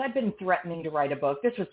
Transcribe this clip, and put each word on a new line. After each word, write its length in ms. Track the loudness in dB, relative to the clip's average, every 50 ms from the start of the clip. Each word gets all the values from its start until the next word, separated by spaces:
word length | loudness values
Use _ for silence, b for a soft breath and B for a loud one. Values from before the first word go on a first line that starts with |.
I'd 120 | -2 -2 0
been 200 | 0 0 0 -2 -2
threatening 420 | 0 2 2 2 0 -4 -8 -6 -6
to 80 | -2
write 220 | 0 2 2 2 2
a 40 |
book. 240 | 0 0 0 0 2 0
This 140 | 0 0
was 120 | 0 -4 -6